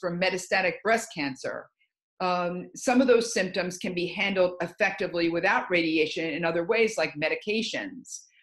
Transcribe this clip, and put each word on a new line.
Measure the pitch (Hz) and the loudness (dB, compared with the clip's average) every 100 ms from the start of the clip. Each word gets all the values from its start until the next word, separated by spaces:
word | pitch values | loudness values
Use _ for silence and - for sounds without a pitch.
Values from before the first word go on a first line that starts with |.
from | 180 175 | -6 0
metastatic | 185 185 - 196 180 170 | 0 0 -2 0 0 0
breast | 202 226 - - | 0 0 0 -6
cancer, | 143 131 127 117 - _ _ _ _ - | -6 -6 -8 -10 -12 _ _ _ _ -4
um, | 185 180 175 180 180 - | 0 0 0 -4 -8 -4
some | - 247 | 2 4
of | 247 | 6
those | 233 226 | 6 4
symptoms | - 185 196 180 180 | 0 0 0 -2 -4
can | 196 | -4
be | 175 175 | -2 -4
handled | 196 196 190 180 180 | -2 0 2 2 2
effectively | 170 - 196 196 180 170 170 | -6 0 0 0 -4 0 0
without | 170 185 180 - | 2 2 2 2
radiation | 180 165 160 156 - 165 | 0 2 2 0 0 -4
in | 151 | -2
other | 165 170 170 | -2 0 0
ways, | 220 226 220 | 2 2 2
like | 156 | -4
medications. | 147 156 160 208 220 - 135 101 92 - - - _ | -2 -2 -2 -2 -4 -2 -6 -8 -12 -16 -18 -18 _